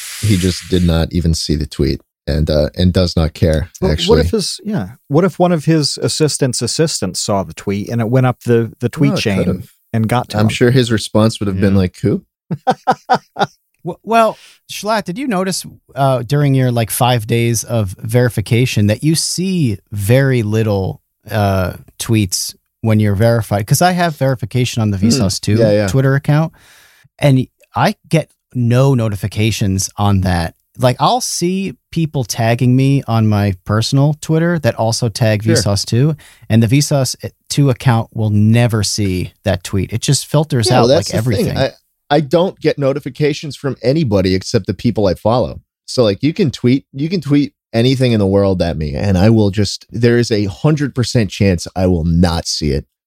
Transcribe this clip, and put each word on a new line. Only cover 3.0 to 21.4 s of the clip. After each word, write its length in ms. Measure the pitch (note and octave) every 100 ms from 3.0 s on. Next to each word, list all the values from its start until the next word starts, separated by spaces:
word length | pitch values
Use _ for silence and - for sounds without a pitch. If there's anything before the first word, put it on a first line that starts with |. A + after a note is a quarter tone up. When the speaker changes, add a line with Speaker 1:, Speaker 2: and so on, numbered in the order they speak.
| F2+ -
Speaker 1:
not 160 | D#2+
care, 360 | - F2 D2+ - -
Speaker 2:
Well, 100 | -
Speaker 1:
actually. 280 | D#2+ - D#2
Speaker 2:
what 60 | F2
if 40 |
his, 300 | A3 - -
yeah, 320 | G3+ G#3 F#2 - -
what 160 | C#3
if 140 | F#3 -
one 140 | F3+
of 120 | E3+
his 320 | D#3 D#3+ C#3 -
assistant's 600 | - - D#3 - C3+ -
assistants 560 | A#2 - D#3+ - F#2+ E2+
saw 240 | - G2
the 120 | E2
tweet 340 | - - G2+ G2+
and 120 | A#2
it 60 | A2
went 180 | B2+ B2+
up 140 | -
the, 320 | - A#2 A2+ -
the 80 | A#2+
tweet 200 | - C#3+
Speaker 1:
Well, 60 | F3
it 40 |
Speaker 2:
chain 160 | A2+ F#2+
Speaker 1:
could've. 300 | F2+ F2+ - _ _
Speaker 2:
and 120 | A#2 A2
got 220 | B2 A#2+
to 60 | G#2+
Speaker 1:
I'm 60 |
Speaker 2:
him? 40 | G#2+
Speaker 1:
sure 200 | - B2
his 220 | C3 A#2
response 480 | G#2+ - G#2+ A2 -
would 60 | G2+
have 100 | F#2+
been 120 | G2
Speaker 3:
Yeah. 60 | G2
Speaker 1:
like, 200 | F#2 -
"Who?" 240 | - F#3+ - _ -
<laughs> 160 | D#3+ - - - - - A#3+ _ - - _ _ _
Speaker 3:
W-, 140 | D#3+ -
well, 360 | - A3+ A3 - - _ -
Schlatt, 340 | - G3+ A3
did 140 | F3+ F3+
you 80 | C#4+
notice, 380 | F#3 F#3+ F3 - - _
uh, 280 | B2+ C#3 B2+
during 320 | A#2 D3 C#3+
your, 160 | C3+ B2+
like, 200 | A#2+ A2
five 360 | - B2 B2 A2
days 380 | A#2 A#2 A#2
of 260 | - A#2 G2 -
verification 880 | A2+ B2 B2 - G2 A2+ B2+ - G#2
that 140 | G#2+
you 120 | D3
see 640 | D#3+ - - F#3+ F3+ C3 G2 _
very 520 | G#2 G2 B2+ C3+ B2+
little, 580 | G#2 A2 A2 G2+ F#2+ - _ _ -
uh, 440 | A2